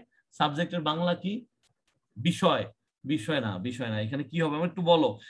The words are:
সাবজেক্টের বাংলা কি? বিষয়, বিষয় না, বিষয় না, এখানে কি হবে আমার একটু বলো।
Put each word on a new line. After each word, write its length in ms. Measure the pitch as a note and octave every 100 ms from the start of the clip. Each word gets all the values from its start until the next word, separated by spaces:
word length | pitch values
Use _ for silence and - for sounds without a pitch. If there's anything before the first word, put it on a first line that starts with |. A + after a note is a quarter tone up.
| - _ _
সাবজেক্টের 480 | - D3 C#3+ E3+ F3
বাংলা 340 | D3+ D#3 F3
কি? 320 | F3 F#3+ G#3+ - _ _ _ _ _ _ -
বিষয়, 500 | D3 F3 F3+ C3+ G2 - _ _
বিষয় 360 | C3 D3+ - D3
না, 180 | A2+ F#2+
বিষয় 300 | A2+ A#2+ A#2
না, 120 | G#2+
এখানে 240 | G#2+ C#3
কি 160 | C#3+ E3
হবে 160 | D#3+ D3+
আমার 120 | F3
একটু 140 | F#3
বলো। 360 | E3+ E3+ C3 G#2+